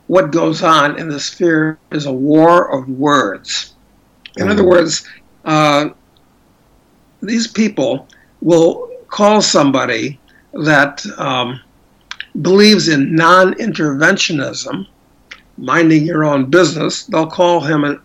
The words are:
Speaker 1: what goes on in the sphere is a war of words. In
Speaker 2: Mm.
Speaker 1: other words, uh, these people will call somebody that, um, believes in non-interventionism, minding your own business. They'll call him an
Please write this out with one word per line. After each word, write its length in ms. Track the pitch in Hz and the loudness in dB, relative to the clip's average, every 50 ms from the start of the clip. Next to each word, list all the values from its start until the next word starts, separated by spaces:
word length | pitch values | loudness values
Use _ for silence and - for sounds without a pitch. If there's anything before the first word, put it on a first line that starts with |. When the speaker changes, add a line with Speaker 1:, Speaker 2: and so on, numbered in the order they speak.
| _ | _
Speaker 1:
what 260 | - 170 185 180 151 143 | 0 2 2 2 2 0
goes 300 | 165 165 160 160 156 190 | -2 0 -2 -2 0 0
on 360 | 165 160 151 143 147 147 - | 2 2 4 2 0 -2 -6
in 100 | 165 165 | -8 -10
the 100 | 147 139 | -10 -10
sphere 580 | - - - - 185 170 165 156 156 156 156 - _ - | -10 -10 -6 -2 0 0 2 2 0 -2 -4 -8 _ -10
is 160 | - 151 143 | -8 -8 -6
a 60 | 139 131 | -6 -6
war 580 | 127 135 147 151 156 160 170 170 175 - - - | -4 0 2 4 6 6 6 6 4 2 0 -4
of 140 | 135 131 131 | -6 -6 -8
words. 880 | 131 127 143 147 143 139 120 98 95 - - - - - - - _ _ _ _ _ _ _ _ _ _ - - - - | -6 -4 -2 0 2 0 0 -2 -4 -10 -10 -10 -10 -10 -10 -12 _ _ _ _ _ _ _ _ _ _ -20 -16 -10 -6
In 80 | 180 | -4
Speaker 2:
Mm. 40 | 190 208 | -2 0
Speaker 1:
other 120 | 202 196 | 2 2
words, 420 | 180 180 175 165 165 151 - - - - - _ _ _ _ - | 4 4 2 2 0 -4 -8 -10 -14 -20 -20 _ _ _ _ -6
uh, 460 | 160 156 156 151 151 147 143 151 - - _ _ _ _ _ _ _ _ _ _ _ _ _ _ _ _ _ _ _ _ _ _ _ _ _ - | -2 0 2 2 2 2 0 -2 -4 -8 _ _ _ _ _ _ _ _ _ _ _ _ _ _ _ _ _ _ _ _ _ _ _ _ _ -8
these 240 | 190 226 233 220 | -6 -4 -4 -4
people 640 | - - - 220 208 - - 135 - 135 139 - _ _ _ _ _ _ - | -4 -2 -2 -2 -2 -2 -2 -2 -2 -4 -6 -8 _ _ _ _ _ _ -6
will 500 | - 156 175 165 165 170 - - - - - - - - | 0 2 4 4 4 2 0 -2 -4 -6 -6 -6 -8 -10
call 340 | - - 208 208 214 214 - | -4 0 2 2 4 2 2
somebody 760 | - - 185 147 139 131 131 123 123 120 110 - 131 147 - _ _ _ _ _ _ - | 2 2 2 2 2 0 0 -2 -2 -4 -4 -6 -8 -10 -12 _ _ _ _ _ _ -10
that, 520 | - 156 151 151 143 143 143 143 - - 208 - - | -4 0 2 2 2 2 0 -2 -8 -14 -14 -10 -8
um, 420 | 160 139 131 127 123 120 127 127 _ _ _ _ _ _ _ _ _ - - - - _ - - 151 | -6 -6 -4 -4 -6 -6 -8 -12 _ _ _ _ _ _ _ _ _ -20 -18 -18 -16 _ -10 -4 0
believes 460 | 170 185 202 208 214 208 185 147 165 | 2 4 6 6 6 4 2 2 0
in 260 | 156 139 139 147 160 | 0 0 0 0 0
non-interventionism, 1700 | 160 165 170 180 185 190 185 - - 233 220 156 - 165 151 139 139 156 170 196 - - - 170 143 131 123 - - - 131 107 95 95 - _ _ _ _ _ _ _ - - - _ _ _ | 2 4 4 6 6 4 4 0 -4 -6 -6 -4 -4 -4 -4 -2 0 0 0 0 0 -2 -4 -4 -4 -6 -6 -8 -10 -10 -10 -10 -10 -12 -14 _ _ _ _ _ _ _ -20 -20 -20 _ _ _
minding 480 | - 131 127 135 165 170 160 160 156 151 | -12 -6 -2 0 2 4 4 4 2 2
your 200 | 160 170 156 156 | 0 -2 -2 0
own 220 | 151 143 139 131 | 0 0 -2 0
business. 580 | 127 147 175 180 175 165 156 - - - - - | 2 2 2 2 2 0 -4 -6 -6 -6 -8 -8
They'll 220 | - 196 160 160 | -6 -4 -4 -4
call 340 | 160 - - 180 175 175 170 | -2 -2 0 0 2 0 0
him 240 | 139 147 160 147 143 | -2 -2 -2 -2 -2
an 160 | 143 143 - | -4 -6 -8